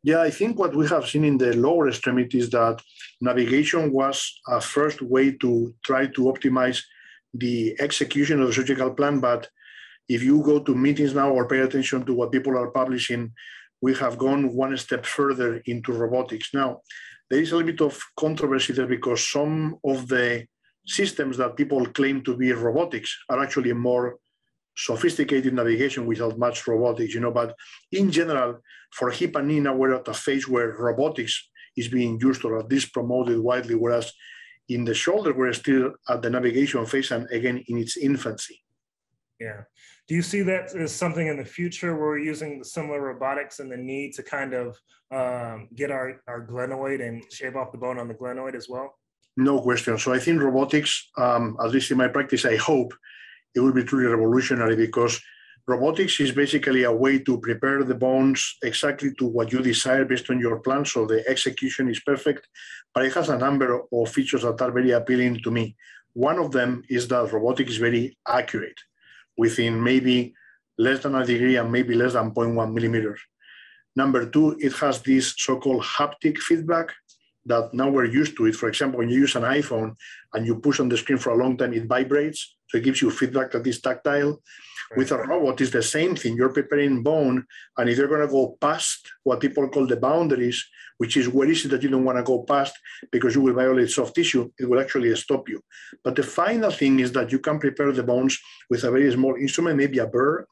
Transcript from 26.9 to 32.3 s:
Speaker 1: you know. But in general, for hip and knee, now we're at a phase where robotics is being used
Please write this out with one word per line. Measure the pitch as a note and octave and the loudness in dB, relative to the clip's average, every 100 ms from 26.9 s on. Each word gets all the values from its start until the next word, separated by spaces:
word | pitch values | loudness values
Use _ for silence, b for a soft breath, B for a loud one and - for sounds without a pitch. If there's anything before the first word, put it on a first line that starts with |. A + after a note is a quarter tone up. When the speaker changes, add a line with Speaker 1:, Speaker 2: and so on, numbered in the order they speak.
| A#2 A2 | 0 -4
Speaker 1:
you | A#2 | -2
know. | A#2+ | -2
But | A#2 A2+ - B B B | -2 -4 -8 B B B
in | F#3+ G3 | 0 2
general, | D#3 E3 C#3+ A#2+ A#2+ B B B | 2 0 0 -2 -6 B B B
for | - B2 | -4 -4
hip | B2 E3+ D3+ | -2 -2 -2
and | C#3 | 0
knee, | D3+ | 0
now | C#3+ | 0
we're | C3 C3 | 2 2
at | B2+ A#2+ | 0 -4
a | |
phase | - - C#3 C3+ | -6 -2 -2 0
where | B2 A#2 | 0 0
robotics | G#2+ A#2+ A#2 D3+ D3+ A2+ - - B B - | -2 -2 0 -2 -2 -6 -6 -8 B B -8
is | A#2 | -2
being | B2 A#2+ A2+ | 0 0 2
used | C3 | 0